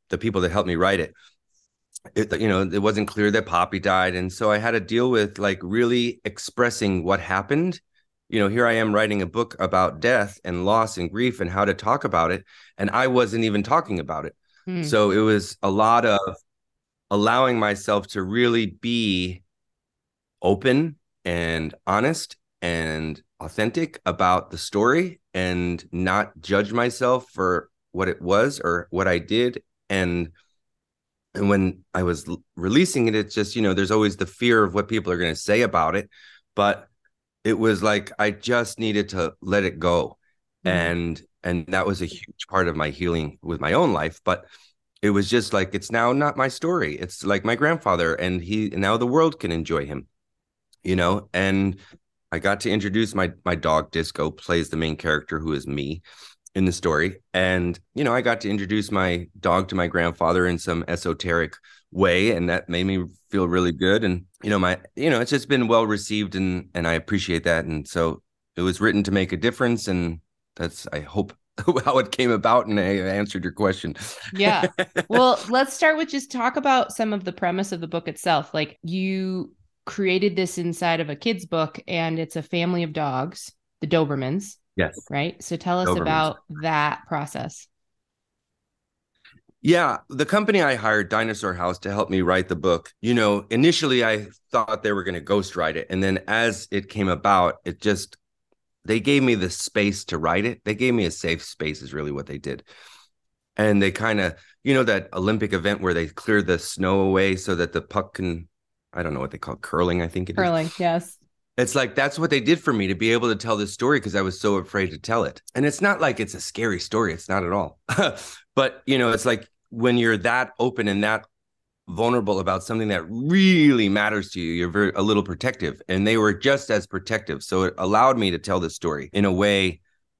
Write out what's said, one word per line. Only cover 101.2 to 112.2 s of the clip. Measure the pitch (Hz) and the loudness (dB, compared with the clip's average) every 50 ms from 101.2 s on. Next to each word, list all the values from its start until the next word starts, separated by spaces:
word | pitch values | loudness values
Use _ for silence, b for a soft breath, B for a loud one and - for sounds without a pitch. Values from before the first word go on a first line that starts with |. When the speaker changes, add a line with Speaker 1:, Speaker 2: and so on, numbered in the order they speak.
| - 82 82 80 - | -4 -4 -4 -4 -6
Speaker 1:
space | - - - 78 78 76 - 65 | -12 -12 -8 -8 -8 -8 -8 -12
is | 64 65 | -12 -10
really | 76 73 73 | -8 -6 -6
what | 69 69 69 | -6 -8 -10
they | 73 71 69 | -10 -12 -12
did. | 71 71 64 - B B B B B B B B B B _ _ _ _ _ _ _ _ _ | -10 -10 -10 -10 B B B B B B B B B B _ _ _ _ _ _ _ _ _
And | - 107 107 104 101 | 0 2 4 4 4
they | 101 95 | 4 2
kinda, | 92 - 107 113 107 104 92 85 80 b b b b b - | 2 0 0 0 0 0 0 -2 -4 b b b b b -2
you | 135 135 | 2 2
know, | 131 127 | 4 4
that | 113 104 95 92 - - | 4 2 0 0 -4 -4
Olympic | 92 92 104 110 104 110 101 101 | -2 0 0 0 0 0 -2 -2
event | 90 82 101 101 - | 0 0 0 0 0
where | 92 92 85 | 0 0 0
they | 85 82 73 | 0 -2 -4
clear | - - - - 107 104 | -6 -8 -2 0 2 2
the | 90 90 90 82 | 2 2 0 -2
snow | - - - - 95 92 98 98 | -2 -6 -6 -2 0 2 2 2
away | 95 95 95 95 95 98 95 | 2 2 2 2 2 2 0
so | 92 - 101 92 | -2 -2 -4 -2
that | 85 87 85 | -2 -2 -2
the | - 85 | -2 -6
puck | - - - 98 95 - - | -6 -4 -4 -6 -6 -6 -6
can, | - 95 90 85 82 82 - _ _ _ _ _ _ _ _ - | -6 -6 -4 -6 -6 -10 -14 _ _ _ _ _ _ _ _ -10
I | - 85 | -8 -6
don't | 78 73 | -6 -6
know | 65 | -6
what | 65 - | -6 -8
they | - - | -10 -12
call | - - 62 | -10 -10 -10
it, | - | -12
curling, | - - - 82 87 90 87 90 | -10 -4 -2 0 0 2 0 0
I | 82 85 | -2 -4
think | - 92 90 90 | -4 -6 -6 -4
it | 92 | -2
is. | - | -2
Speaker 2:
Curling, | 185 175 165 160 160 165 - - | 0 0 0 -2 -2 -4 -4 -2
yes. | 180 170 165 175 170 - - - _ _ _ _ _ _ _ - | -2 0 0 -2 -4 -8 -14 -20 _ _ _ _ _ _ _ -2
Speaker 1:
It's | 123 120 - | -2 0 2
like, | 139 131 - - | 0 0 0 0
that's | 139 139 143 - | 0 0 0 0
what | 156 | -2